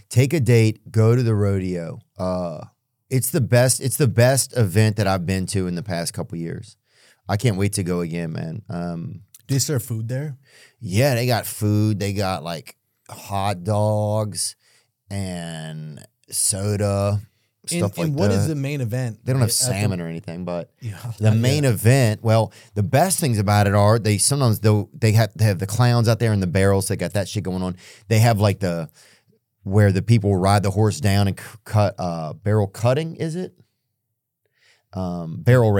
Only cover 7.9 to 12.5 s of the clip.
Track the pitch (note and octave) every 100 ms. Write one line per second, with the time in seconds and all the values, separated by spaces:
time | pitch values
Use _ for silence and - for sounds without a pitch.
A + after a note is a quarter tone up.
7.9 | F2+ E2+ E2+ E2 E2 E2 E2 - F2 F2
8.9 | E2+ E2 - - - - C3+ - C#3 -
9.9 | A2+ A2+ B2+ D3+ B2+ _ _ _ _ F2+
10.9 | G2 C#3+ A#2+ B2 A2 - - G#2+ G#2 G#2+
11.9 | G#2 G2+ G2 F#2+ F2 D#2+